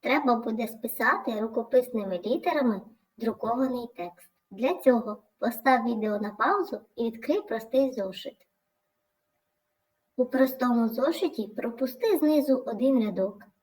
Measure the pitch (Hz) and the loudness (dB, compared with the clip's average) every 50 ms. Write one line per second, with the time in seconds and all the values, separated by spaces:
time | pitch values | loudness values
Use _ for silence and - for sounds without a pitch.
0 | - - 262 302 302 254 240 220 226 - 220 220 233 220 - - - 226 - - | 0 2 0 2 4 2 2 2 0 -4 -4 -4 -4 -6 -8 -10 -10 -10 -4 0
1 | 233 240 277 - - - 226 208 220 226 226 240 226 - - 254 247 - - 220 | 2 2 2 0 -2 -4 -4 -4 -4 -4 -4 -4 -4 2 2 2 2 2 -4 -4
2 | 202 190 185 175 - 208 254 339 - 359 320 302 269 240 208 185 - - _ _ | -4 -2 -6 -4 -2 -2 -2 0 0 0 0 2 2 0 0 -2 -6 -14 _ _
3 | _ _ _ - 226 226 214 - - 220 233 254 269 262 247 247 240 240 - - | _ _ _ -6 -4 -4 -4 -4 -4 -4 0 0 0 0 -2 -4 -6 -8 -10 -10
4 | 175 175 - _ - - _ _ _ _ 202 190 233 277 370 - - 269 247 226 | -10 -10 -10 _ -20 -20 _ _ _ _ -8 -2 0 0 0 4 4 4 4 4
5 | 214 214 208 - _ _ _ _ - 240 233 - - 269 254 240 226 240 233 214 | 2 -4 -10 -12 _ _ _ _ -4 -4 -4 0 2 4 4 4 2 -2 -2 -2
6 | 214 214 208 208 208 208 - - - 285 403 403 349 - - 214 - _ _ - | -2 -2 -2 -2 -4 -6 -2 0 0 2 2 0 0 -4 -6 -10 -10 _ _ -4
7 | 233 226 226 - - - 311 427 415 - 233 220 220 - - 262 277 262 - - | -4 -4 -4 -6 -2 0 0 0 0 -4 -6 -6 -6 0 2 2 2 2 0 -4
8 | 196 190 185 - - - - _ _ _ _ _ _ _ _ _ _ _ _ _ | -6 -6 -6 -10 -12 -14 -14 _ _ _ _ _ _ _ _ _ _ _ _ _
9 | _ _ _ _ _ _ _ _ _ _ _ _ _ _ _ _ _ _ _ _ | _ _ _ _ _ _ _ _ _ _ _ _ _ _ _ _ _ _ _ _
10 | _ _ _ - 247 240 - 262 269 262 - - 254 247 240 233 226 220 226 233 | _ _ _ -2 -2 0 4 4 4 4 4 -2 0 2 2 2 2 2 0 0
11 | 254 311 330 - 392 320 - - 208 - - - - 233 233 - 269 254 254 - | 0 0 0 0 -2 -2 -2 -4 -8 -6 -6 -6 -6 -6 -4 -4 -4 -4 -4 -2
12 | - 453 403 302 302 302 311 294 269 285 269 - - - 226 208 240 269 269 247 | 0 2 2 4 4 4 4 4 4 4 2 0 0 -6 -4 0 2 4 4 4
13 | 220 208 185 180 190 202 202 - - _ _ _ | 2 0 0 -2 -2 -2 -4 -10 -20 _ _ _